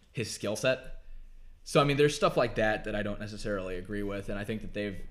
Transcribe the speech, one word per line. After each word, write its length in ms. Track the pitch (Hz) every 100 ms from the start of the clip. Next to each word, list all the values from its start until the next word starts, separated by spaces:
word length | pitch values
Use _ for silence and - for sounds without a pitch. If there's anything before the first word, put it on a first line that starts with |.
| _
his 200 | - 107
skill 240 | - 101 110
set. 240 | 131 131 - - - - - - - - -
So, 140 | 156
I 40 |
mean, 140 | 143 139
there's 180 | 147 147
stuff 200 | 185 160
like 200 | 120 120
that 300 | 107 110 104
that 100 | 104
I 80 |
don't 160 | 104 101
necessarily 580 | 104 107 110 101 92 90
agree 240 | 95 104
with, 280 | 101 98 98
and 100 | 101
I 40 |
think 180 | 104 110
that 120 | 98
they've 260 | 104 104 95 -